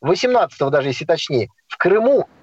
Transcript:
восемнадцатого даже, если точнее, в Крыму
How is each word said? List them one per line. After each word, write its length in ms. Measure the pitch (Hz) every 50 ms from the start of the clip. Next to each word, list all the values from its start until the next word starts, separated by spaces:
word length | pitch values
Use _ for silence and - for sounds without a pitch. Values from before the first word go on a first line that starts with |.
восемнадцатого 720 | - 139 180 180 - 254 247 240 226 226 - - 147 139
даже, 180 | 143 147 135 143
если 140 | 127 - 156
точнее, 440 | 156 170 151 - - 151 123 107 - - _ _ _
в 100 | - -
Крыму 500 | - 175 190 214 220 254 285 262 - - _ _